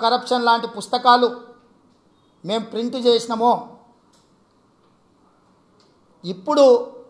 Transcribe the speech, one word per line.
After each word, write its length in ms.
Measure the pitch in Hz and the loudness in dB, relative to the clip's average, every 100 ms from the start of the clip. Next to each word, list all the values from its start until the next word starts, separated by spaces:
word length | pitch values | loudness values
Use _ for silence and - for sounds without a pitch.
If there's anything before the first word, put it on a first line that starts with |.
కరప్షన్ 460 | 226 247 247 247 233 | -4 -4 -2 -2 0
లాంటి 180 | 233 226 | 0 -2
పుస్తకాలు 640 | 202 - 240 254 247 240 - - - _ _ _ _ _ _ _ _ 165 | -12 -8 -2 2 4 2 -4 -16 -20 _ _ _ _ _ _ _ _ -8
మేము 180 | 220 - | -8 -6
ప్రింట్ 240 | 214 240 254 240 | -8 -8 -2 2
చేసినామో, 440 | 233 - 226 240 214 - - _ _ _ _ _ _ _ _ _ _ _ _ _ _ _ _ _ _ _ _ _ _ _ _ 175 | 2 0 -2 0 0 -4 -20 _ _ _ _ _ _ _ _ _ _ _ _ _ _ _ _ _ _ _ _ _ _ _ _ -14
ఇప్పుడు 320 | 185 - 294 269 240 - - | -10 -2 4 6 4 0 -14